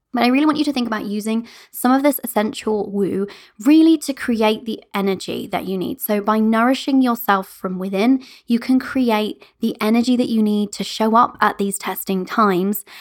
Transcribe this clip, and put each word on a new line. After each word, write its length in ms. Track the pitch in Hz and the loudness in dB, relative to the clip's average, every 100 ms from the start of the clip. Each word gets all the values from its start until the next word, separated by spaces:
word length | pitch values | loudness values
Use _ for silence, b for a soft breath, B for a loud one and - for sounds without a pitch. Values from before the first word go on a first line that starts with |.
| _ | _
but 100 | 240 | 0
I 40 | 240 | 2
really 180 | 262 311 | 2 2
want 120 | 294 | 0
you 60 | |
to 100 | 294 | -2
think 140 | 277 226 | -2 -4
about 180 | 214 202 | -6 -6
using 420 | 208 214 226 233 B B | -6 -4 -4 -6 B B
some 220 | - 247 | -2 2
of 100 | 269 | 4
this 180 | 285 269 | 2 0
essential 680 | - 214 214 - 220 214 202 | -4 -4 -4 -4 -4 -4 -2
woo 380 | 202 180 190 202 B B B | -2 -2 -2 -6 B B B
really 380 | 220 320 320 311 | 4 6 6 4
to 140 | - | 0
create 520 | 269 - 226 214 214 220 | -6 -4 0 2 0 -4
the 160 | - - | -10 -6
energy 540 | 202 196 185 - - - | -2 -2 -2 -4 -8 -4
that 180 | 180 185 | -6 -4
you 120 | 190 | -4
need. 220 | 175 - | -4 -6
So 220 | - 208 | -2 -2
by 180 | 202 220 | 2 2
nourishing 600 | 220 226 240 269 - 269 | 4 4 2 0 2 2
yourself 460 | 254 233 - 196 190 | 2 0 0 -2 -2
from 300 | - 185 185 | -10 -8 -6
within, 460 | 190 190 233 262 B B B | -4 0 2 2 B B B
you 100 | 233 | -2
can 220 | 233 254 | 2 0
create 680 | - 262 240 214 214 - b b | 0 -2 0 0 -2 -8 b b
the 160 | 226 - | -4 -2
energy 340 | 214 233 240 247 | 2 2 2 0
that 140 | 247 | 2
you 120 | 220 | 0
need 300 | 214 208 202 | 2 0 -2
to 120 | - | -6
show 320 | 196 - 220 226 | -8 -2 2 4
up 220 | 247 - | 2 0
at 160 | 214 - | -2 0
these 200 | 202 - | -4 -4
testing 480 | - 381 - 190 185 | -8 -8 -4 -4 -2
times 600 | - 208 180 196 208 - B | 0 2 2 -2 -4 -10 B